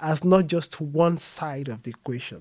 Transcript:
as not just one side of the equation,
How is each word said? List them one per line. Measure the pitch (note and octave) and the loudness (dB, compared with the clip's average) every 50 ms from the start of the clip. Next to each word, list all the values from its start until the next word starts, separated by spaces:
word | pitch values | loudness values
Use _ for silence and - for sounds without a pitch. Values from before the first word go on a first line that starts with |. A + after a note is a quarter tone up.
as | D#3 D#3 D#3 D3 F3+ | -2 -2 -2 2 4
not | F3+ F#3 F#3+ F3+ | 6 6 6 6
just | D3 E3+ E3+ - - - - | 2 0 -2 -2 -4 -8 -8
one | D#3 D3 C#3+ D#3+ E3+ E3+ E3+ D#3 | -8 -2 2 4 4 4 2 0
side | - - - - E3 D3+ C3+ C#3 C#3 B2+ | -2 -4 -4 -6 -6 -6 -6 -8 -8 -8
of | A2+ A2+ | -8 -8
the | - A#2+ | -10 -12
equation, | A2+ - _ C3 A#2+ B2 - - G#2 E2+ | -14 -10 _ -8 -8 -8 -8 -12 -14 -16